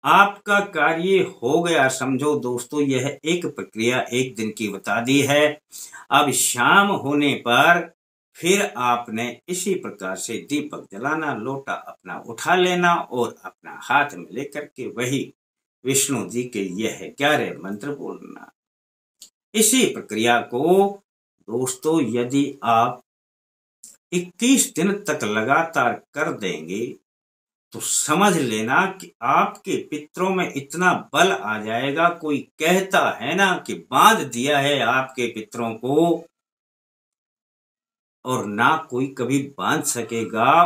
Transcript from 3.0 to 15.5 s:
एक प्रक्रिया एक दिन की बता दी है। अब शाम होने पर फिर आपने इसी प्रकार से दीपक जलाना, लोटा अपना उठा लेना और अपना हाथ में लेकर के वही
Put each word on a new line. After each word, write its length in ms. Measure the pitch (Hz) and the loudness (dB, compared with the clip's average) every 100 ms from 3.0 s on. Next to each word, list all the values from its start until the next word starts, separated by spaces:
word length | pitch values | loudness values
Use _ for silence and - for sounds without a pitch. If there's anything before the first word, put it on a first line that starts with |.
| 123 - 151 | -2 -4 -2
एक 200 | 175 175 | -2 -4
प्रक्रिया 520 | - 95 107 117 127 | -8 -12 -2 0 0
एक 320 | 117 120 127 110 | -2 -2 -2 -4
दिन 160 | 110 | -8
की 160 | - 104 | -4 -6
बता 300 | 95 - 107 | -6 -4 -2
दी 180 | 120 139 | 2 2
है। 380 | 127 147 151 147 _ - - - - | 4 4 2 0 _ -18 -18 -20 0
अब 180 | 139 147 | 2 2
शाम 560 | - - 123 127 185 208 190 | 2 0 2 4 6 4 0
होने 380 | 135 147 147 117 | -2 0 0 0
पर 420 | 120 120 156 175 170 _ _ _ _ - | 2 4 6 4 2 _ _ _ _ -6
फिर 240 | 165 202 202 - | 0 2 0 -2
आपने 480 | 123 120 - 110 120 113 - | 0 0 -2 -6 -6 -8 -10
इसी 260 | 180 - - | -6 -2 -4
प्रकार 400 | 107 - 92 95 | -4 -10 -10 -8
से 200 | - 110 - | -8 -10 -6
दीपक 360 | 143 - - - | -6 -6 -12 -14
जलाना, 420 | 98 131 156 151 113 | -8 -4 -2 -4 -6
लोटा 380 | 120 139 135 | -6 -8 -8
अपना 440 | 90 - - 95 - | -10 -10 -20 -14 -14
उठा 360 | - 117 156 180 | -14 -10 0 2
लेना 380 | 180 180 175 | 2 2 2
और 420 | 170 - 123 113 - | 2 -2 -4 -4 -4
अपना 340 | 92 _ 82 - | -20 _ -18 -18
हाथ 320 | - 135 143 | 0 0 0
में 140 | - - | -6 -12
लेकर 340 | 110 147 147 143 | -10 -10 -12 -14
के 200 | - 110 | -12 -12
वही 440 | 110 127 135 - _ _ | -6 -4 -2 -6 _ _